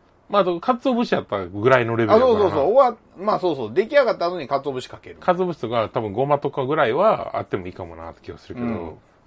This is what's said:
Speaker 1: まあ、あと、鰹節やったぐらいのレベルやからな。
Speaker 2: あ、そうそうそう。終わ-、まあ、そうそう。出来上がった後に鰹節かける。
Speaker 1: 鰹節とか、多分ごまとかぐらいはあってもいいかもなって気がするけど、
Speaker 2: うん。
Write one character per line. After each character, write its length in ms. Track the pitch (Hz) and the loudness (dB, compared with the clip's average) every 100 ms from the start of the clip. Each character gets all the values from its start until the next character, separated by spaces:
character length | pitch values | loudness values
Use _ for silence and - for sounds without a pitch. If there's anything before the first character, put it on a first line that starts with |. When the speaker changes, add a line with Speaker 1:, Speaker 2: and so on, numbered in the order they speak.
| _ _ - | _ _ -2
Speaker 1:
ま 100 | 202 | 0
あ、 20 | |
あ 20 | |
と、 160 | 185 170 | 0 0
鰹 340 | - 240 277 | -2 0 0
節 200 | 233 240 | 0 0
や 60 | 160 | -2
っ 20 | |
た 220 | 101 101 90 | -2 -6 -4
ぐ 220 | 98 117 | 0 4
ら 120 | 131 | 4
い 60 | 113 | 4
の 100 | 113 | 0
レ 100 | 117 | 4
ベ 80 | |
ル 60 | 220 | 4
や 60 | 254 | 6
か 60 | |
ら 60 | 214 | 4
な。 0 | |
Speaker 2:
あ、 40 | |
そ 60 | 190 | 2
う 20 | |
そ 60 | 147 | 2
う 20 | |
そ 100 | 147 | 4
う。 40 | |
終 180 | 254 254 | 4 4
わ-、 60 | - _ - | 2 _ -8
ま 180 | 202 | -4
あ、 40 | 185 | 0
そ 140 | 180 | -2
う 40 | 139 | -2
そ 100 | 107 | -2
う。 40 | |
出 140 | 139 220 | -2 2
来 60 | |
上 120 | 285 | 2
が 80 | 240 | 2
っ 60 | - | 0
た 100 | 170 | -2
後 100 | 180 | -4
に 80 | 127 | -4
鰹 260 | 139 143 | -4 -4
節 160 | 127 - | -6 -10
か 100 | - | -16
け 100 | - | -20
る。 60 | - | -4
Speaker 1:
鰹 260 | - 175 185 | 0 0 -2
節 140 | 165 | -4
と 80 | 113 | -2
か、 180 | 117 104 | -2 -2
多 100 | 127 | -2
分 100 | 110 | -4
ご 140 | 98 139 | -2 0
ま 120 | 143 | 0
と 120 | 143 | 0
か 160 | 143 127 | -4 -2
ぐ 100 | 151 | 0
ら 100 | 120 | 2
い 60 | |
は 460 | 135 214 165 92 - | 2 2 2 -2 -8
あ 40 | |
っ 20 | 98 | -4
て 100 | 107 | -6
も 100 | 90 | -6
い 40 | |
い 20 | |
か 140 | - 87 | -12 -14
も 100 | 82 | -14
な 140 | 82 | -16
っ 40 | |
て 60 | 80 | -16
気 80 | - | -18
が 60 | 78 | -18
す 100 | - | -14
る 40 | |
け 60 | 92 | -8
ど、 60 | 120 | -6
Speaker 2:
う 40 | |
ん。 280 | 107 82 - _ _ | -6 -10 -14 _ _